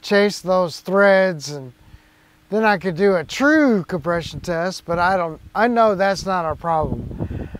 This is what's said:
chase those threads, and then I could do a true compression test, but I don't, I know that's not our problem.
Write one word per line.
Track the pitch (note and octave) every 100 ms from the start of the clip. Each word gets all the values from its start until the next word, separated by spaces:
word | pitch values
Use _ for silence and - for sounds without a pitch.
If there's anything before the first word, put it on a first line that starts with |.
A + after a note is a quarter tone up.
chase | - G3+ G#3 G3
those | E3+ F#3 F3+ -
threads, | - F#3+ G3+ F#3+ F#3+ E3+ C#3
and | D3 C3 - - - _ _ _ _ _
then | G3+
I | A3 G3+
could | F3+ D#3+
do | G3+ F#3
a |
true | D3+ - C4+ D#4 D4 G#3+
compression | D#3+ - D3 E3+ D3+ D3
test, | - E3+ F3 F3+ -
but | E3+
I | F3 F#3+
don't, | E3+ D#3 -
I | - A#3
know | A#3 A3+ F#3+
that's | G3 F#3 F#3
not | F#3 E3
our | D3
problem. | E3+ D#3+ D3 - - - - - -